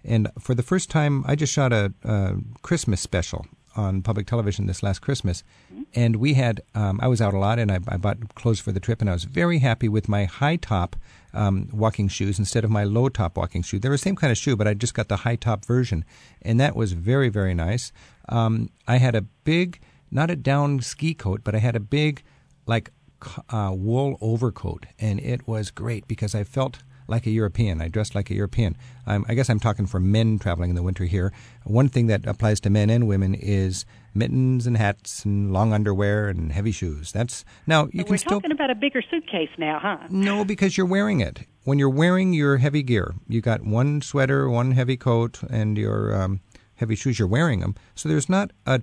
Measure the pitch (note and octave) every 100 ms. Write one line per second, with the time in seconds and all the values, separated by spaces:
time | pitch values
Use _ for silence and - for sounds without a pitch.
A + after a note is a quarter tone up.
0 | - A#2 G#2 - - B2 A#2+ F#3 - D#3+
1 | D3 C#3 C3+ D3 C#3 - C3 A2+ G2+ -
2 | A2 G#2+ F#2+ F#2+ A2 - - E3+ - F#2+
3 | - F#2 - - - - _ - G2+ F#2+
4 | F2+ G2 G#2 A#2 G2+ G2 G2 F#2 G2+ F#2
5 | - C#3 F#2 F2 - _ _ G3+ C#4+ A#2+
6 | A#2 A2 C#3 C3 A#2+ G2 - G#2+ G2+ G2
7 | B2 A#2+ G#2 G2 G2 A#2 G#2+ F#2 - F#2
8 | G2+ G#2 G#2+ - A#2 G#2+ - F#2+ - A2+
9 | G#2 F2 G2+ C#3+ E3+ E3+ C3 A2+ A2+ G#2+
10 | G#2 G#2 G2+ - C#3 E3+ - G2 F2 -
11 | - - _ - G#2 G2 - G#2 A2 -
12 | G2 - G2+ G2 G2 A#2 A2 G#2+ G2+ G#2
13 | C3 - E2+ - F2 - - G2+ B2+ C#3+
14 | F#3+ G3 C#3+ A2+ - A2+ G#2 G2+ A2+ -
15 | G#2 G2 A#2 A#2 B2 G#2 - B2 B2 D#2+
16 | - - - _ - A#2 C#3+ - G#2+ E2+
17 | F#2 C3+ B2+ G#2 F#2+ F2 E2 A#2+ - -
18 | - _ - A#2 A2+ A2+ A2+ _ - B2
19 | B2+ A2+ G2+ _ - E3 F3+ - - _
20 | _ C3 E3 D#3+ B2+ C#3 C#3+ C#3 A#2+ -
21 | D#3+ D#3 F#2+ F#2+ - G#2+ A#2+ A2+ G#2 C#3+
22 | D3+ C#3 _ _ _ _ - A#2 - _
23 | _ _ - - - A2 G2+ F#2+ G2+ B2
24 | C#3 - A2 A2+ B2 - F2 - - -
25 | G#2+ G2+ - B2 A#2+ A2 G2+ - A2+ A2
26 | - A2 G#2 G#2+ G2+ C3+ C3 - - -
27 | - A2+ A#2 A2 G#2 - G#2+ D#2+ E2 G#2+
28 | G#2+ G2+ - G2 G2+ - G2+ - - -
29 | - G2+ A2+ A#2 C3 A2 A2+ G2+ G2 F#2
30 | F#2 G#2+ A2+ G#2+ F#2 E2+ F2 F2 F2+ F#2
31 | F2+ G2 F#2 - - - - A2+ C3+ B2+
32 | A2+ G2+ - G#2 G#2+ G#2 G2 G#2 G#2 A#2+
33 | A2+ G2 F#2+ G2 F#2+ G2 F#2+ F2+ - -
34 | - G2+ A#2+ C3 C3 B2+ A#2+ A2+ G#2 G2+
35 | - - G#2 G2+ G2+ F#2+ A2 G#2+ G#2 F#2+
36 | G2+ G#2 G#2 E2+ D#2+ D#2 G#2+ G2+ F2 D2
37 | D#2+ G#2+ A#2+ - - - - D#3 D3 -
38 | F3 G3 E4+ G3+ D#4 D4+ C#4 A3+ C#4 C4
39 | - E4+ - F#3 D#3 - D#3 D3+ G3+ F#3+
40 | - F#3+ G3 G3+ G3+ G#3+ G3 - F#3 G3
41 | G#3 F3+ E2 - - _ - C#3+ C#3 C3+
42 | F3 F#3 F#3 E3 C#3+ C#3 C#3+ D3 C3 A2+
43 | F2 E2+ - A2+ A2+ A2 G#2 A2 C3+ D3
44 | - C#3+ C3 C#3 C3+ A#2+ B2+ B2+ B2 B2+
45 | C3 A#2 A#2 - - A2+ G#2+ G#2+ G#2 G#2+
46 | G#2+ G#2 F#2+ F#2+ _ - _ _ A2 G#2+
47 | C3+ A#2+ F#2+ A#2+ E3 G#2 F2 G#2 _ -
48 | D#3 D3+ C#3 F#3+ G3+ _ - C3